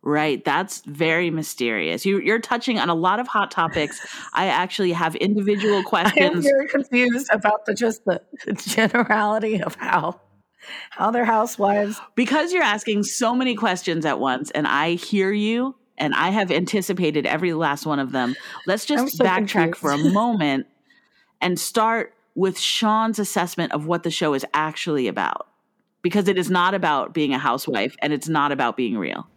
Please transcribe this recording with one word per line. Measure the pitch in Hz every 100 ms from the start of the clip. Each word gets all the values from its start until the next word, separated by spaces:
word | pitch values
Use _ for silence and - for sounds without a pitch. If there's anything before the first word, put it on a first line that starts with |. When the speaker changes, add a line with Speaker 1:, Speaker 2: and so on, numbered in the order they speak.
Speaker 1:
Right. | - 151 156 135
That's | - 147 190 - -
very | 143 160 160 175
mysterious. | 160 151 - 120 107 80 82 190
You, | 196
you're | 160 226
touching | 220 240 262 220
on | 147
a | 165
lot | 185 214
of | 247
hot | 214 196
topics. | - 165 175 151 - - - -
Speaker 2:
<laughs> |
Speaker 1:
I | - 190
actually | 139 180 - 185
have | 170 165 160
individual | 190 208 202 208 208 202
Speaker 2:
I |
am |
Speaker 1:
questions. | 180 196 196 302 285 339
Speaker 2:
very | 285 277 294
confused | 277 269 247 247 240 277
about | 214 208 214 220
the, | 202
just | 233 220 -
the, | 180 _ - -
the |
generality | 196 - - 220 233 220 214 208 214 214 214
of | 160 -
how, | - 175 156 - _ _ _ _ - - -
how | - 208
their | 240 233
housewives. | 220 233 - 202 202 208 214 - -
Speaker 1:
Because | 240 294 339
you're | 359
asking | 269 208 226 208
so | 202 - 233 247
many | 254
questions | 214 214 180 - 156
at | 156 135
once, | 131 131 147
and | - 151
I | 135 160
hear | 170 - 208 190
you, | 208 214 233 262 262 _ -
and | 147 -
I | 165
have | 208 185
anticipated | 151 180 214 185 180 170 151 -
every | 156 180
last | 160 160 143 156
one | 143
of | 135
them. | 131 123 131 - - -
Let's | 208 -
just | 294
Speaker 2:
I'm | 262
so | 165
Speaker 1:
backtrack | - 185 202 202 165
Speaker 2:
confused. | 175
Speaker 1:
for | 156
a | 143
Speaker 2:
<laughs> | 160
Speaker 1:
moment | 196 240 220 151 135 - _ _ _ _ _ _ _
and | 180 175
start | - 226 220 226 - _ _
with | - 190 185
Sean's | - - 214 220 220 214
assessment | 202 185 170 - 165
of | 151 151
what | 170
the | 170
show | 156 156
is | 139 - 147
actually | 156 156 - 147 117
about. | 104 76 - - _ _ _ _ _
Because | 175 196 190
it | 185
is | 170
not | 180 180
about | 196 170 143 -
being | 165 147 131
a |
housewife, | 139 123 - 117 117 -
and | 143
it's | 143 156
not | 156 143
about | 139 120 110
being | 120 110
real. | 78 50 -